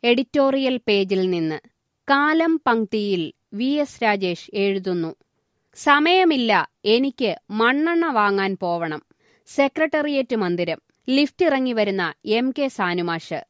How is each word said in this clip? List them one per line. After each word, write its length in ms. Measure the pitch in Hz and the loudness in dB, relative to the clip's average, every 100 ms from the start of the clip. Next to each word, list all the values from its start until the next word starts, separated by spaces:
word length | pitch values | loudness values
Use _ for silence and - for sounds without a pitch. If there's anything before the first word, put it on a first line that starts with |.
എഡിറ്റോറിയൽ 720 | 240 240 269 294 269 269 262 254 | 2 2 2 0 2 2 0 -2
പേജിൽ 540 | - 202 190 190 185 | 0 0 2 0 0
നിന്ന്. 280 | 175 160 156 _ _ _ _ - | 0 -2 -4 _ _ _ _ 0
കാലം 520 | 277 294 320 330 320 | 2 2 2 0 0
പങ്ക്തിയിൽ 640 | - 226 214 220 208 185 156 - _ | 0 0 0 -4 -2 -2 -4 -10 _
വി 140 | 202 254 | -6 -2
എസ് 280 | 294 285 - | -2 -2 -2
രാജേഷ് 480 | 226 202 190 170 - | -2 0 -2 -6 -8
എഴുതുന്നു, 560 | 208 196 196 190 175 160 - _ _ _ _ _ - | -2 -2 -2 -4 -4 -4 -8 _ _ _ _ _ -4
"സമയമില്ല, 760 | 302 285 311 370 370 285 233 190 151 _ | 2 4 4 4 4 2 2 0 0 _
എനിക്ക് 460 | 208 226 269 - 233 160 _ | 0 2 0 -2 -4 -4 _
മണ്ണെണ്ണ 560 | 214 226 277 320 339 339 | 0 2 2 0 0 0
വാങ്ങാൻ 500 | 240 208 196 196 190 | 0 2 0 -2 -2
പോവണം." 460 | 180 170 165 151 _ _ _ _ - | -4 -4 -4 -8 _ _ _ _ -10
സെക്രട്ടേറിയറ്റ് 880 | - 277 - 311 302 294 285 254 226 | 0 0 0 -2 0 -2 -2 -2 -2
മന്ദിരം. 440 | 185 175 170 160 _ _ - | -2 -2 -4 -6 _ _ -2
ലിഫ്റ്റ് 380 | 269 285 - 349 | 0 0 2 0
ഇറങ്ങി 260 | 269 262 | 2 0
വരുന്ന 300 | 226 208 190 170 - - | 0 0 0 -4 -6 -2
എം 240 | 220 262 | 0 0
കെ 180 | 262 277 | -2 -4
സാനുമാഷ്. 720 | - 185 175 175 165 - 160 | -2 -2 0 -2 -4 -6 -10